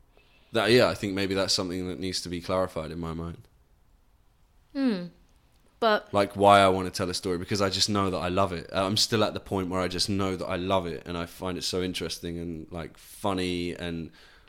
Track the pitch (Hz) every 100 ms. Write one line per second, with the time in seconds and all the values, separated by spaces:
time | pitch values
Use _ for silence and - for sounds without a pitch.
0 | _ _ _ _ _ 113 104 123 95 87
1 | 101 95 95 95 90 - 92 92 90 82
2 | 95 87 87 87 85 92 92 80 78 85
3 | 82 82 82 - - _ _ _ _ _
4 | _ _ _ _ _ _ _ 277 262 185
5 | 175 - _ _ _ _ _ - 226 208
6 | - 101 101 98 101 101 98 95 90 -
7 | 90 90 98 87 92 101 98 98 101 101
8 | 98 90 87 90 95 85 - 92 95 104
9 | - 113 101 92 - 98 90 92 90 87
10 | - 98 98 90 - 92 92 95 87 71
11 | - 87 85 - 92 87 - 92 92 87
12 | 82 - 85 85 85 78 78 87 76 -
13 | - - 104 92 90 90 87 - 87 85
14 | 78 - - -